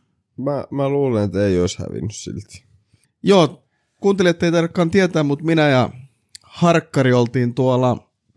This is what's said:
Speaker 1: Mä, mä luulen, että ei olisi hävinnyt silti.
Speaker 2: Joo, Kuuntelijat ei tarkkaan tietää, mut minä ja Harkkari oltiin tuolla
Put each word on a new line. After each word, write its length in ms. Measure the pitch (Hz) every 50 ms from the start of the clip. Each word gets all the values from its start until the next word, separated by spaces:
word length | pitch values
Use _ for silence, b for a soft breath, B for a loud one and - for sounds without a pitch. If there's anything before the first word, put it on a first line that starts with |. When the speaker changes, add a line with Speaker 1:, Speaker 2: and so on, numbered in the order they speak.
| _ _ _ _ _ _ _
Speaker 1:
Mä, 280 | - 123 143 143 135 - -
mä 180 | - 139 139 135
luulen, 360 | 139 143 143 135 120 107 104
että 220 | 101 87 95 104
ei 140 | 101 92 90
olisi 180 | 90 90 - -
hävinnyt 360 | - 50 50 57 64 107 107
silti. 500 | - - - - - 104 _ - - _ _ _ _ _ _ _ _ _ _ _ _ -
Speaker 2:
Joo, 420 | 180 202 190 160 139 - - _ _ _ _ _ _ _ _ -
Kuuntelijat 360 | 196 202 190 190 175 165 170 180
ei 100 | 170 165
tarkkaan 380 | 170 165 170 - 190 175 165
tietää, 320 | 170 196 185 175 180 160 151
mut 200 | 143 143 139 151
minä 260 | 160 165 160 151 147
ja 220 | 135 127 117 - - - - - _ _ _ _ _ - _
Harkkari 720 | _ - - 175 175 165 165 - _ - 147 131 127 123
oltiin 420 | 123 120 120 - 131 123 123 123
tuolla 540 | 143 131 127 127 123 127 123 117 - _ _ _ _ _ _ _